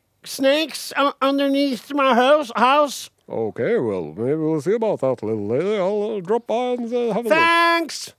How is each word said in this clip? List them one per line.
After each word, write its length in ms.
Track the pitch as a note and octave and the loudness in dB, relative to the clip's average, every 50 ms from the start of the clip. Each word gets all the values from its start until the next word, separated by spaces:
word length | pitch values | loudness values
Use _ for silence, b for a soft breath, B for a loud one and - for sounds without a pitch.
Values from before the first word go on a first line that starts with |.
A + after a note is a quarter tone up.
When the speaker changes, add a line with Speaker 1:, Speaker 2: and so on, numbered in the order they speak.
| _ _ _ _ - | _ _ _ _ -16
Speaker 1:
snakes 680 | - - - C4+ C4+ C#4 D4+ D#4+ C4 - - - - - | -12 -4 0 2 2 2 2 0 -2 -6 -10 -12 -6 -2
u-, 160 | - C#4 C#4+ - - | 0 0 0 0 0
underneath 720 | C4 C4+ C#4 C#4 C#4 C#4 C#4 C#4 C#4+ C#4+ B3+ - - - C#4+ | 0 0 2 2 0 2 2 2 0 0 -2 -4 -6 -4 -2
my 200 | D4 C4+ C4 A#3+ | 2 2 4 4
house, 380 | A3+ B3 C4+ D4+ D#4 D4 G#3 A#3 | 6 6 6 4 4 2 -2 0
house. 520 | G3+ A3+ B3+ C#4 D4 D4 C#4 - - - - _ _ _ - | 2 4 4 4 4 2 0 -2 -8 -14 -16 _ _ _ -8
Speaker 2:
Ok, 300 | A#2 A2+ A2+ G#2 F#2 - B2 E3+ A#3 G#3+ | -6 -4 -4 -4 -4 -4 -2 -2 0 0
well, 320 | C3+ A2 G2 F#2 E2 D2+ D#2 | 0 -2 -2 -2 -4 -6 -6
we 180 | F#2 A2+ B2+ D3+ | -4 -4 -2 -2
will 240 | D#3+ D#3 D#3 D#3+ D#3 | -2 0 -2 -2 -2
see 120 | C3 E3+ G#3+ | 0 -2 -2
about 240 | A#3 A3 G#3+ E3 - | 0 0 -2 -2 0
that, 240 | - C3 B2 - - | 0 -2 -2 -2 -2
little 240 | G#2 A2 G#2+ G2+ | -4 -4 -2 -2
lady. 300 | G2+ A#2 C#3 F3 G3+ A3 | -2 -2 -2 -2 -2 -2
I'll 420 | G#3 F3 F#3+ G#3 G#3 G3+ G#3+ A3 G3+ | -2 -2 -2 -2 -2 -4 -4 -6 -6
drop 280 | F3 E3+ A3 A#3+ - | -2 -2 -2 -2 -2
by 260 | - A3 A#3+ B3 B3 B3 | -2 -4 -2 -2 -2 -4
and, 160 | B3 A#3+ A3+ B3 | -4 -4 -4 -4
uh, 200 | A#3+ A#3+ A#3 F#3+ | -2 -2 -2 -2
have 120 | G#3+ A#3+ | -2 0
a 40 | - | 2
look. 80 | D#4 | 2
Speaker 1:
Thanks! 760 | D#4+ E4 E4+ E4+ E4+ E4+ E4+ E4+ E4+ E4+ C#4 - - - - - | 4 4 4 4 4 4 4 2 2 0 -4 -8 -10 -12 -14 -16